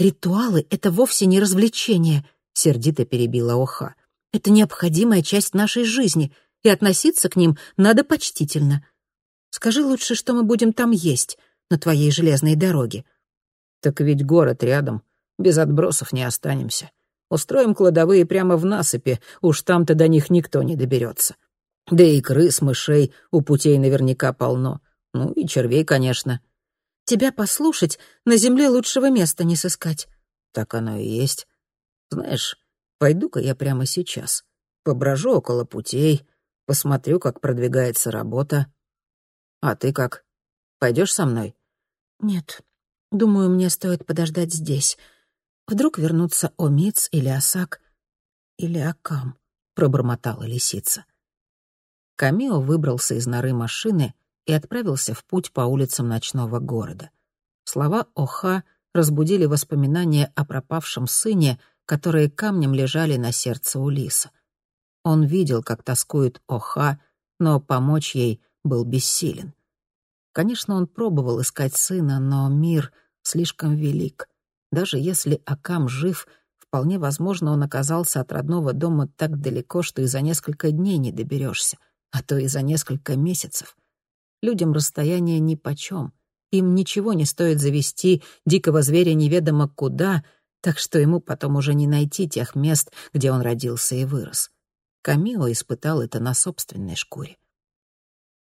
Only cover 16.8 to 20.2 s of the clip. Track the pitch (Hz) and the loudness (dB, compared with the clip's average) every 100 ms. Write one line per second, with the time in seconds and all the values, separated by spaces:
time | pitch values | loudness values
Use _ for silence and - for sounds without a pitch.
16.8 | - _ _ _ - 160 - 269 233 196 | -10 _ _ _ -4 -4 0 2 2 4
17.8 | 180 160 165 196 165 190 185 170 185 208 | 4 6 6 6 4 2 2 2 2 0
18.8 | - 120 131 120 - - 175 143 - 175 | -2 -2 -2 -4 -6 -2 0 2 2 2
19.8 | 165 156 160 156 | 4 6 6 6